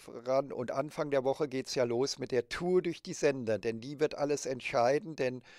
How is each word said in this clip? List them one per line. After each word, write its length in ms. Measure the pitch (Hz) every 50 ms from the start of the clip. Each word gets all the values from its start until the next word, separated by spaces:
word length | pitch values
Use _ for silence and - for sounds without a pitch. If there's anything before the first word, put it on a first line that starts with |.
| - - - 120 117
ran. 280 | 123 131 135 143 135 -
Und 180 | - 123 113
Anfang 400 | - 135 139 151 - - 156 147
der 120 | 135 135 123
Woche 260 | 135 135 - 156 139
geht's 260 | 127 131 127 - -
ja 100 | 139 127
los 340 | 123 117 117 135 139 - -
mit 140 | 131 - 131
der 160 | 120 - -
Tour 320 | - - 175 180 185 185
durch 220 | 170 175 160 - -
die 100 | 190 160
Sender, 460 | - - 147 139 135 120 110 110 101
denn 240 | 117 117 113 113 113
die 180 | 139 147 135
wird 140 | 151 143 -
alles 320 | - 147 143 147 135 -
entscheiden, 680 | - 135 123 - - - 131 117 123 139 147 214 160 156
denn 260 | 139 135 127 127 127 - - -